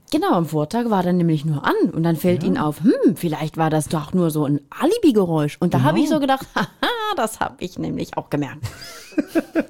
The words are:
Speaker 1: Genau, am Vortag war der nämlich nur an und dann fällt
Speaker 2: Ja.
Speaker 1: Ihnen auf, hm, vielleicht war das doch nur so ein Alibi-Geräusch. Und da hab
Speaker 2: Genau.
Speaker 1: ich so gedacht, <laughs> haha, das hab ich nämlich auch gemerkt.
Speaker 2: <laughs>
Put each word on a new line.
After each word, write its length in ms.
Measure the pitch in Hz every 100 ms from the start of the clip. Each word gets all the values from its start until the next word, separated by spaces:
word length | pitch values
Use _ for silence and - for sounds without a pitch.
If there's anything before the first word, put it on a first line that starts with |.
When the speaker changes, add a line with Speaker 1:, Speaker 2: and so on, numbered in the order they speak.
| -
Speaker 1:
Genau, 200 | 302 381
am 120 | 214 165
Vortag 440 | 156 151 233 240
war 100 | 202
der 120 | 180
nämlich 320 | 180 170 156 156
nur 200 | 147 -
an 80 | 427 269
und 120 | -
dann 120 | 165 160
fällt 280 | 180 180
Speaker 2:
Ja. 40 | 180
Speaker 1:
Ihnen 80 | 180
auf, 220 | 151 143
hm, 320 | 180 494 403 160
vielleicht 420 | 170 151 156 -
war 140 | 160
das 160 | 156 147
doch 260 | 165 151
nur 160 | 185 170
so 160 | 151 143
ein 160 | 143 -
Alibi-Geräusch. 880 | - 277 480 359 214 180 160 147 -
Und 140 | 180
da 80 | 131
hab 140 | 131 -
Speaker 2:
Genau. 80 |
Speaker 1:
ich 60 | 302
so 80 | 311
gedacht, 260 | 269 269 -
<laughs> 40 | -
haha, 120 | 214 - 320 480 440 381
das 220 | 220 -
hab 200 | - -
ich 180 | 180 -
nämlich 360 | 165 156 - -
auch 140 | -
gemerkt. 340 | 147 135 147 -
Speaker 2:
<laughs> 20 | - - - - - - 330 - 330